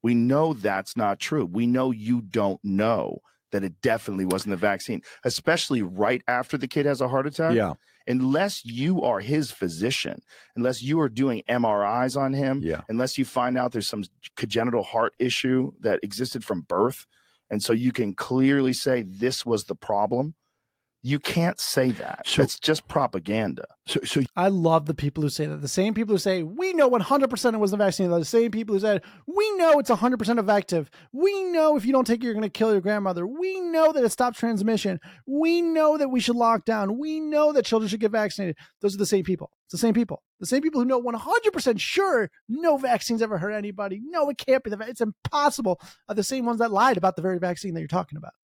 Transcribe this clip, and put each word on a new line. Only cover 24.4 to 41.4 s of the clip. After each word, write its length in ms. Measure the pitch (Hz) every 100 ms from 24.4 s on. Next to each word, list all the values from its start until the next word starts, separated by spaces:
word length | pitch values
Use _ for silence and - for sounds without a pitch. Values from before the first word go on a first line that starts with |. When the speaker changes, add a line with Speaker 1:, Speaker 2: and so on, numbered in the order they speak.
| 185
Speaker 3:
love 360 | 196 165 160 147
the 80 |
people 300 | 151 143 160
who 60 | 147
say 160 | - 151
that. 160 | 151
The 80 | 143
same 240 | - 196
people 200 | 214 214
who 60 | 202
say, 240 | 202 185
"We 300 | 160 226 381
know 160 | 339 269
one 100 | 240
hundred 300 | 185 277 269
percent 260 | 240 247 220
it 40 |
was 120 | 202
the 60 | 202
vaccine," 340 | 202 - 185
are 80 | 170
the 60 | 156
same 260 | 233 233
people 240 | 214 220 202
who 60 |
said, 200 | 214 202 - - -
"We 240 | 370 427 403
know 240 | 330 294
it's 100 | 226
a 60 | 220
hundred 220 | 233 247
percent 220 | 214 233
effective. 520 | 202 208 - 175 147 - -
We 280 | 254 370 392 381
know 320 | 339 311 302
if 80 | 214
you 80 |
don't 120 | 269 247
take 140 | 233
it, 40 | 247
you're 80 |
gonna 160 | 214 214
kill 240 | - 220
your 80 | 208
grandmother. 440 | 180 214 196 175 180
We 360 | 285 370 381
know 320 | 349 330 320
that 100 | 311
it 60 | 233
stops 300 | - 247 233
transmission. 600 | 233 220 208 214 202 180 - - -
We 360 | 277 320 339
know 360 | 339 320 311 302
that 120 | 277
we 100 | 254
should 160 | 233 240
lock 300 | 233 226 -
down. 320 | 220 196 233
We 240 | 302 311
know 320 | 311 302 302
that 100 | 294 -
children 220 | 226 220
should 140 | 208
get 100 | 214
vaccinated." 460 | 220 208 - 185 151 - _
Those 120 | 202
are 40 | 196
the 80 | 202
same 180 | 196
people. 280 | 180 185 - _ _
It's 40 |
the 60 | 175
same 160 | 233
people. 280 | 214 233 - _ _
The 60 | 180
same 140 | 262
people 200 | 311 302
who 40 | 247
know 120 | 254
one 180 | 240 226
hundred 380 | - 453